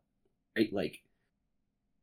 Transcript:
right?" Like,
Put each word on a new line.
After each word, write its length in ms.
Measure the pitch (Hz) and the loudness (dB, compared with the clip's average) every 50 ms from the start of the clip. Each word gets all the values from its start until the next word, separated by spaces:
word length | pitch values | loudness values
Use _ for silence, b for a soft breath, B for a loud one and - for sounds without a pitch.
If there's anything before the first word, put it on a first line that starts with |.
| _ _ _ _ _ _ _ _ _ _ - | _ _ _ _ _ _ _ _ _ _ 0
right?" 160 | - 110 - 95 | 0 2 2 2
Like, 300 | 101 87 73 - - - _ _ _ _ _ _ _ _ _ _ _ _ _ _ _ _ _ _ _ | 0 -2 -2 -4 -10 -18 _ _ _ _ _ _ _ _ _ _ _ _ _ _ _ _ _ _ _